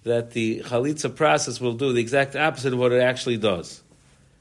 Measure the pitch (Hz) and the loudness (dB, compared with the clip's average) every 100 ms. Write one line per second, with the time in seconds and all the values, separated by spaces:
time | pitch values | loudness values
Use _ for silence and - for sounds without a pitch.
0 | 117 117 117 117 110 113 - 120 139 151 | -2 -2 -2 -2 -2 -2 -4 -2 -2 -2
1 | 131 - 151 151 135 117 123 117 139 120 | -4 0 2 2 0 -4 -4 -2 0 0
2 | 110 139 139 135 156 156 131 123 123 123 | 2 0 0 0 -2 0 -2 2 4 4
3 | 127 127 135 113 104 87 78 - _ _ | 2 0 -2 0 0 -2 -6 -16 _ _
4 | _ _ _ _ | _ _ _ _